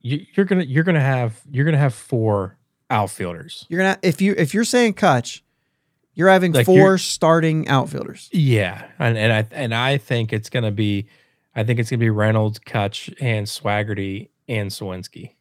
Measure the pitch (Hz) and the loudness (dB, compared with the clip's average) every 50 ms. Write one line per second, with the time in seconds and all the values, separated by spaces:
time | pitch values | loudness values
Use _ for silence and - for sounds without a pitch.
0 | _ 123 135 147 - _ _ - 196 185 196 185 175 131 131 151 165 185 175 156 | _ -6 -6 -6 -8 _ _ 0 0 2 2 -2 -2 0 0 0 2 2 2 2
1 | 135 135 135 127 123 113 110 - _ 139 123 127 143 160 156 139 147 135 117 - | 2 2 0 0 -2 -4 -6 -8 _ -8 -2 -2 0 2 2 2 2 2 0 -4
2 | - - - 120 113 110 104 101 95 92 - _ _ _ _ _ _ _ - 110 | -8 -4 -2 0 0 2 0 0 -2 -4 -10 _ _ _ _ _ _ _ 0 0
3 | 101 95 - - 92 87 87 82 127 165 - - - _ 165 175 190 190 190 - | 0 -2 -4 -8 -8 -8 -8 -10 -16 -18 -18 -20 -12 _ -2 0 0 0 0 0
4 | - 185 160 - 190 196 202 - 175 139 - 202 233 - - 247 240 226 196 - | 0 -2 0 2 0 0 2 0 -2 0 0 -2 -2 2 2 2 2 2 0 2
5 | - 185 139 123 117 - - - _ _ _ _ _ _ _ _ _ _ _ _ | 2 4 4 2 0 -4 -12 -16 _ _ _ _ _ _ _ _ _ _ _ _
6 | _ _ _ - 165 190 190 185 185 180 156 131 120 185 185 185 190 190 190 180 | _ _ _ 2 4 6 6 6 4 2 2 2 4 6 8 8 8 6 4 2
7 | - - - - - 160 165 165 160 160 156 156 156 - 139 135 - 156 147 - | -2 -6 -4 0 2 4 4 4 4 2 0 -2 -2 0 0 0 0 -2 -6 -10
8 | - - - - - - - 190 151 135 123 107 98 90 95 101 - - - - | -10 -10 -14 -18 -18 -4 0 0 2 4 2 2 0 -2 -4 -10 -16 -20 -8 -2
9 | - 117 117 110 107 113 113 107 107 110 - 147 135 117 113 117 123 131 139 135 | -2 -2 0 2 2 2 2 2 0 -4 -6 -6 -6 -4 -2 -2 0 0 -2 -2
10 | - - 131 117 113 107 113 107 107 - - 127 120 110 101 104 110 104 101 101 | -2 -4 -4 -2 -2 -2 -4 -6 -6 -4 -6 -4 -4 -2 -2 -2 -2 -2 -2 -4
11 | 98 - _ _ _ _ _ _ _ _ _ 117 110 113 120 113 117 - 131 117 | -6 -8 _ _ _ _ _ _ _ _ _ -4 -2 -2 0 -2 -2 -4 -2 0
12 | 117 113 107 104 107 110 110 110 107 107 104 - _ - - 113 101 101 104 - | 0 0 2 2 2 2 2 2 0 -2 -4 -8 _ -6 -4 -4 -4 -2 -6 -8
13 | - - - - 143 123 113 107 104 101 - - - 107 101 104 107 107 104 101 | -14 -16 -12 -6 -4 -4 -2 -2 -4 -6 -10 -8 -4 -2 -2 -2 -2 -4 -4 -6
14 | 98 98 95 101 - _ _ _ _ - 120 107 101 98 95 - 107 95 92 92 | -6 -6 -6 -10 -12 _ _ _ _ -8 -6 -6 -6 -6 -8 -10 -10 -10 -10 -10
15 | 90 - _ - - 120 _ _ | -14 -16 _ -20 -20 -20 _ _